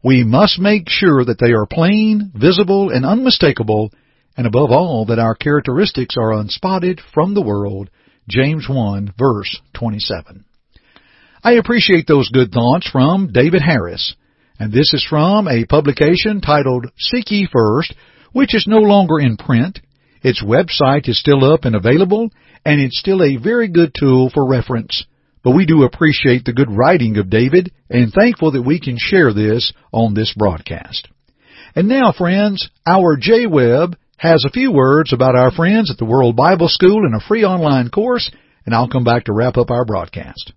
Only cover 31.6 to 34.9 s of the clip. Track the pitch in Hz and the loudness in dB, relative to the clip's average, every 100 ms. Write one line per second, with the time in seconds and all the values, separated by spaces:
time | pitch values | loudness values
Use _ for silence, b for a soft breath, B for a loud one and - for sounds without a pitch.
31.6 | b - 196 269 240 - 175 190 208 190 | b -2 0 2 2 0 -2 0 0 -4
32.6 | - _ - 190 175 143 156 233 233 151 | -10 _ 0 2 4 2 2 2 2 2
33.6 | 120 127 180 170 _ _ 165 160 135 247 | 2 2 0 -6 _ _ 2 2 0 -2
34.6 | 262 147 131 | 0 2 4